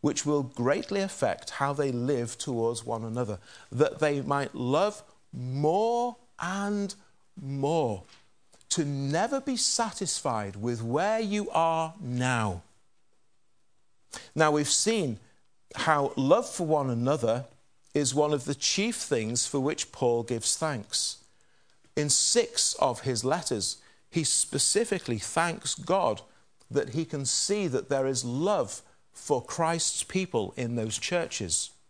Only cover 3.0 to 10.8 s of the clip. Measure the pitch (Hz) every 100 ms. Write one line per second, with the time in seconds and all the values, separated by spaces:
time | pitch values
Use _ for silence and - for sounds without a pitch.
3 | 113 117 113 101 - - - 120 151 -
4 | 151 143 139 139 139 - 123 143 202 208
5 | - - _ - 123 135 151 180 226 240
6 | 240 226 _ - 170 196 202 208 202 -
7 | - _ _ - 135 139 143 165 131 98
8 | - - _ _ _ - - - 143 139
9 | 139 156 220 269 277 247 - - 226 -
10 | 175 - 147 113 101 101 113 117